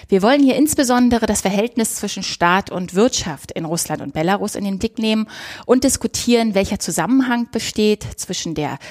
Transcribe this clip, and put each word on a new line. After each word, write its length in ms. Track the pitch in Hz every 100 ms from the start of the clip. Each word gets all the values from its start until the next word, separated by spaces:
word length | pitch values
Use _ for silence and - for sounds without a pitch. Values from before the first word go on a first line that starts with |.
| -
Wir 140 | 190
wollen 220 | 202 285
hier 120 | 269 254
insbesondere 680 | 302 - 247 247 247 226 220
das 160 | 208
Verhältnis 540 | 190 196 240 240 220 -
zwischen 260 | 202 196
Staat 480 | 185 - 175 185 -
und 240 | 180 180
Wirtschaft 580 | 175 247 - 190 139 -
in 120 | - 160
Russland 380 | 170 - 151
und 100 | 139
Belarus 400 | 160 170 196 208
in 120 | - 202
den 120 | 190
Blick 220 | 226 -
nehmen 280 | 220 220 214 - - - -
und 180 | 254
diskutieren, 720 | 269 - 226 - - 233 226
welcher 240 | 196 190 202
Zusammenhang 720 | - 170 170 269 254 240 233
besteht 520 | 233 - - 214 208
zwischen 500 | - - - 180 170
der 240 | 151 143 135 -